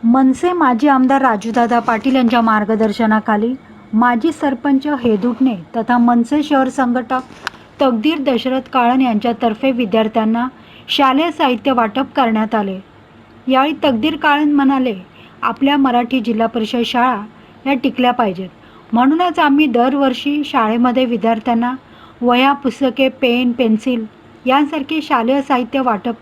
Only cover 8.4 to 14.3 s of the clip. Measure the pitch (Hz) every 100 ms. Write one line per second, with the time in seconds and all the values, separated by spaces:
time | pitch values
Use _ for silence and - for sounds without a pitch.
8.4 | 254 262 262 262 240 262 262 214 247 233
9.4 | 240 220 269 240 233 220 220 226 220 226
10.4 | 254 - - - - - 269 269 339 311
11.4 | 294 247 277 247 220 214 269 - 240 220
12.4 | 214 220 202 190 - - - - - -
13.4 | - 262 277 320 302 233 277 311 311